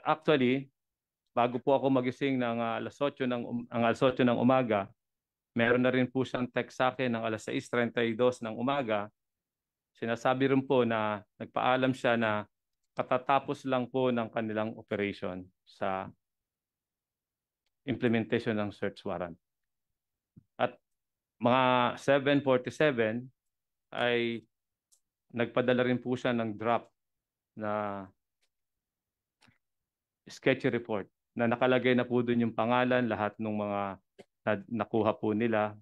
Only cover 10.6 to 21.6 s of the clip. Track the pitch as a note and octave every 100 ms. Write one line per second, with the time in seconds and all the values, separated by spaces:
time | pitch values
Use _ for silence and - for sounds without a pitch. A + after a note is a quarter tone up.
10.6 | C3+ C3 A#2 A2+ G#2+ G#2 - - A2+ A2+
11.6 | A#2+ C3 C3 C3 C3 A#2 A2+ G#2 G#2 _
12.6 | _ _ _ - - B2+ B2+ C3+ C3+ C3+
13.6 | C3+ C3 A#2+ C3+ B2+ A#2+ A2+ A#2 A2 G#2+
14.6 | A2 A#2 - G#2 G2+ G2 G2 F#2 F#2 _
15.6 | _ - G2+ F#2+ G2 - _ _ _ _
16.6 | _ _ _ _ _ _ _ _ _ _
17.6 | _ _ - A2 B2 A2+ G#2+ A#2 A#2+ G#2+
18.6 | G#2 - G2+ - G#2 F2 F2 E2+ _ _
19.6 | _ _ _ _ _ _ _ - _ -
20.6 | B2 - _ _ _ _ _ - A#2+ B2+